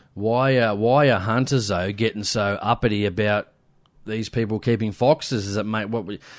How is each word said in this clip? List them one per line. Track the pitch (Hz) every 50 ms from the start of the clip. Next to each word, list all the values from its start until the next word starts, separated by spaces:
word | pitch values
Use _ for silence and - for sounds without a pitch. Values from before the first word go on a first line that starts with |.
| _ _ -
Why | 98 104 110 117 123 135 135 135 123
are, | 117 110 104
why | 101 110 117 131 147 147 135
are | 113 92
hunters, | 95 110 110 127 131 - 139 127 107 98
though, | 98 87 92 98
getting | 101 104 113 110 - 107 101
so | - - 110 101 101 101 -
uppity | - 107 120 - 127 113 107 101 104
about | 101 90 107 104 104 104 104 - _ _ _ _ _ _ _ _ _ _ - -
these | 107 110 113 107 -
people | - 120 113 104 110 104
keeping | - 123 117 104 113 107
foxes? | 90 - 123 135 156 156 - - 131 107 98
Is | 101 101
it, | 107 101
mate, | 107 110 110 101 104
what | 117 113 95
we, | 95 104 - - - -